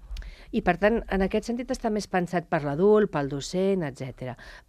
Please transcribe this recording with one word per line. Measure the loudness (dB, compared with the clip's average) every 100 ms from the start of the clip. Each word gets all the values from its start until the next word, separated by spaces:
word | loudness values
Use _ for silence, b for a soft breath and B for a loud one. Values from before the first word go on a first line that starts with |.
| b b b b b
i | -2
per | 0 2
tant, | 4 2 0
en | 0
aquest | 0 0 -2
sentit | -6 -4
està | -4 -2
més | -2 -2
pensat | -2 0 -2 0
per | -2
l'adult, | 0 2 6 6 4
pel | 0 -2
docent, | -4 -4 -2 0 0 -2
etcètera. | -6 -10 -8 -10 -10 B B